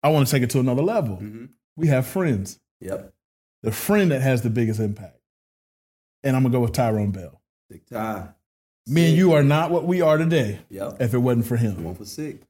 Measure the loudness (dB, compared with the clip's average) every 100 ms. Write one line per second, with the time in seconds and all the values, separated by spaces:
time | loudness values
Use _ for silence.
0 | 4 2 2 2 0 0 0 0 0 -2
1 | -4 -6 -12 -14 -20 _ _ -4 0 2
2 | 0 -2 0 -2 -4 -12 _ _ -12 -12
3 | -12 _ _ _ _ _ -6 -6 0 2
4 | 2 2 0 0 0 0 -2 0 -4 -6
5 | -12 _ _ _ _ _ _ _ _ _
6 | _ _ 0 2 2 2 0 0 0 2
7 | -2 -4 -10 -18 _ _ _ -20 _ -10
8 | -8 -8 -12 _ _ _ _ _ -4 2
9 | 4 6 6 6 4 4 2 0 0 2
10 | 2 2 2 0 0 -4 -12 -10 -10 -4
11 | -2 2 2 2 0 0 -2 -4 -10 -12
12 | -14 -12 -12 -12 _